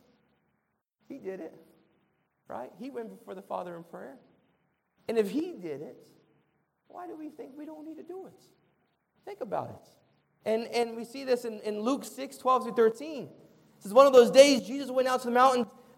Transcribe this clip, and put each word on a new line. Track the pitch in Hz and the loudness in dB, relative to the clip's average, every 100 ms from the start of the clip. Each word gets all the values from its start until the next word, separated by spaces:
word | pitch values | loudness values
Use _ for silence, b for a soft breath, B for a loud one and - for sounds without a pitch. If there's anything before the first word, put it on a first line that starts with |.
| _ _ _ _ _ _ _ _ _ _ - | _ _ _ _ _ _ _ _ _ _ -20
He | 269 | -16
did | 190 190 | -12 -12
it, | - - _ _ _ _ _ _ _ _ - | -14 -20 _ _ _ _ _ _ _ _ -14
right? | 110 127 170 | -14 -14 -14
He | 262 | -14
went | 247 220 190 | -12 -14 -16
before | - | -18
the | 190 | -16
Father | - 185 180 170 | -10 -8 -8 -12
in | |
prayer. | 170 185 226 262 _ _ _ _ _ _ _ _ - | -16 -18 -18 -20 _ _ _ _ _ _ _ _ -4
And | 226 | -2
if | 202 | -2
he | 254 349 | -2 -6
did | 262 170 139 | -8 -12 -12
it, | 143 - - _ _ _ _ _ _ _ _ | -12 -18 -20 _ _ _ _ _ _ _ _
why | - 359 | -18 -16
do | 320 | -16
we | 302 | -16
think | - 269 285 | -16 -18 -18
we | 302 | -18
don't | 311 302 | -16 -18
need | 311 | -18
to | |
do | - 370 339 | -16 -16 -16
it? | - _ _ _ _ _ _ _ _ | -20 _ _ _ _ _ _ _ _
Think | - 403 | -18 -14
about | 202 175 120 | -10 -8 -8
it. | 104 - _ _ _ _ _ - | -14 -20 _ _ _ _ _ -4
And, | 220 233 | -2 -2
and | 233 233 226 | -4 -4 -6
we | 233 | -12
see | 277 | -8
this | 262 247 240 | -2 -2 -4
in, | 214 | -10
in | 214 208 | -8 -4
Luke | 220 269 | -2 -2
six, | - - 269 - | -4 -12 -14 -4
twelve | 254 254 | 0 0
through | 233 | 0
thirteen. | 233 220 220 302 285 | 2 2 2 -8 -12
It | 160 - - _ _ _ | -14 -18 -20 _ _ _
says, | 196 | 2
"One | 226 277 | 6 8
of | |
those | 262 233 | 10 10
days, | 208 285 254 180 | 10 8 6 0
Jesus | 277 254 | -8 -4
went | 254 254 | -2 0
out | 254 | -2
to | 240 | 0
the | |
mountain | 240 269 247 233 B B | 4 4 4 -2 B B